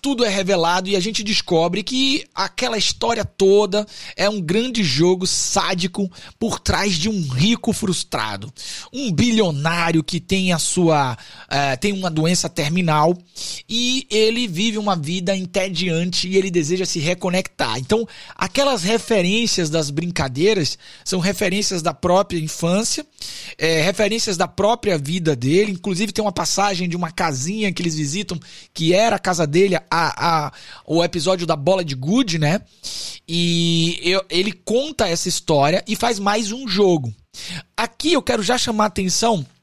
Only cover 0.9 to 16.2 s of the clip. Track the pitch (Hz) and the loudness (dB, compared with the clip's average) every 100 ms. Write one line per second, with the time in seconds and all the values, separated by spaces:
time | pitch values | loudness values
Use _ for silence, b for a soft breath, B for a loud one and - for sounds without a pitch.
0.9 | 196 180 208 214 214 - 170 170 190 - | -2 -2 -4 -2 -2 0 2 2 -2 -4
1.9 | 254 269 269 - - 190 - 254 226 - | -2 0 0 -4 -6 -6 -4 -4 -2 -2
2.9 | - 233 233 202 _ 196 202 208 202 208 | -2 -2 -2 -4 _ 6 6 4 0 -4
3.9 | B B - 196 208 160 190 247 233 185 | B B -2 -2 0 0 0 0 0 0
4.9 | 127 175 185 185 - - - 165 185 185 | 4 4 4 0 -2 0 0 0 -2 -2
5.9 | 180 196 B B - 226 - - 165 196 | -2 -6 B B -6 -4 -4 -2 -2 0
6.9 | 175 185 214 151 127 185 233 - 202 208 | 0 -2 -2 -2 2 2 2 0 -2 -2
7.9 | 175 - - 110 101 101 - B B B | -2 -4 -4 -4 -6 -12 -14 B B B
8.9 | 247 269 156 233 220 196 143 151 170 170 | -6 -2 2 2 4 2 2 -2 0 2
9.9 | 165 156 180 - 196 185 170 - - 170 | 2 0 -4 -2 0 2 0 0 2 4
10.9 | 156 135 117 B B B 139 139 131 208 | 4 2 -4 B B B -2 0 0 -2
11.9 | 196 185 156 160 175 170 - 143 170 175 | -2 -2 0 2 2 -2 -2 -2 0 2
12.9 | 151 156 180 - B B B - 233 247 | 4 4 2 -4 B B B -6 -2 0
13.9 | 254 - 214 220 233 240 165 220 214 208 | -2 0 4 4 2 -2 0 0 0 0
14.9 | 185 147 185 180 196 180 190 190 170 180 | -2 -2 -4 -2 -2 -2 -2 -2 -2 -2
15.9 | 165 180 175 | 0 0 -2